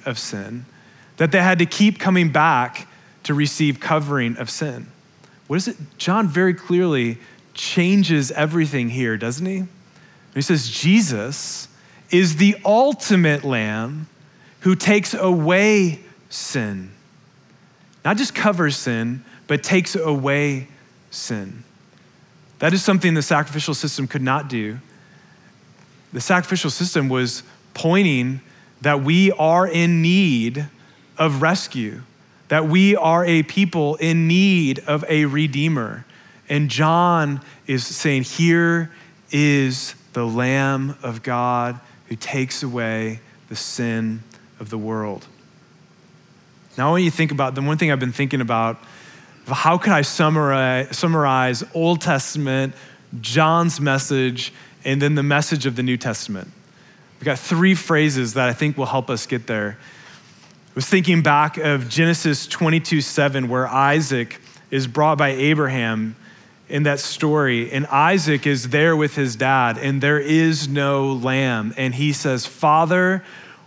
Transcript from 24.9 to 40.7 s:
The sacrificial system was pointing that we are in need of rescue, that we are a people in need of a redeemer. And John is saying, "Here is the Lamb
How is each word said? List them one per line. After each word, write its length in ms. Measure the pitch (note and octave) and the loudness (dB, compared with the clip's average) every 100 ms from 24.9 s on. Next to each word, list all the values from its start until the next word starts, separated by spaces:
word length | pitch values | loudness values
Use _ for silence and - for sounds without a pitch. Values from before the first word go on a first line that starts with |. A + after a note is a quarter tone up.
| - - - _ _ - _ _ _ _ _ _ | -20 -20 -20 _ _ -20 _ _ _ _ _ _
The 80 | B2 | -10
sacrificial 480 | - F3+ - F#3 D3+ | 0 0 0 -2 -2
system 400 | - F3+ D#3+ C3+ | -4 -2 -2 0
was 340 | B2+ B2 - - - _ | 0 -2 -4 -14 -20 _
pointing 680 | - D#3+ F#3 F#3+ C3 B2 C3+ - - - _ | -4 0 2 2 2 -2 -4 -12 -20 -20 _
that 200 | D3 C#3+ | 0 0
we 300 | C3+ F3 F#3+ | 2 4 4
are 340 | - D#3 E3+ F#3 | 4 4 4 2
in 340 | E3+ E3+ E3+ | 2 2 4
need 640 | E3 F#3 F#3 B2 A#2 C3 D3 - - - _ - | 4 4 4 2 0 -4 -8 -12 -20 -20 _ -2
of 240 | D#3 C#3 | -2 2
rescue, 600 | D#3+ F#3+ - C3+ G#2+ A2+ B2+ _ _ _ _ | 0 0 -4 -8 -8 -10 -18 _ _ _ _
that 200 | D#3 D#3 | 0 2
we 280 | F3 G3 G3+ | 4 6 4
are 300 | D#3+ E3+ F3 | 4 2 4
a 180 | E3 | 2
people 520 | D3+ - F#3+ F3 D3 D#3 | 2 0 0 0 -2 -2
in 320 | D#3+ E3 E3 | 0 2 4
need 520 | F3 G3 F#3 D3 C#3 | 4 4 4 2 -2
of 240 | D3 D3 - | -2 -4 0
a 160 | D#3 D3 | 2 2
redeemer. 800 | C#3+ D#3 C#3 D#3 D3 A2 A2 - - - - - | 0 -2 0 -2 -2 -4 -10 -18 -20 -20 -20 -4
And 220 | D3 D3 | -2 0
John 720 | A2+ D#3 E3 F3 E3+ D3 C#3 - - - | 0 2 4 4 2 0 -4 -10 -20 -4
is 200 | C3+ A#2+ | -4 -4
saying, 380 | - D#3 C3+ | -4 -2 -2
"Here 680 | B2 - E3+ E3 E3+ E3+ D#3+ - - _ _ | -2 0 2 4 2 0 -4 -12 -20 _ _
is 640 | D3 D3 C#3+ C3 B2+ - - - | 0 2 2 0 -2 -10 -14 -12
the 120 | B2 A#2 | -6 -4
Lamb 680 | A2+ B2+ C3+ C3+ | -2 0 0 0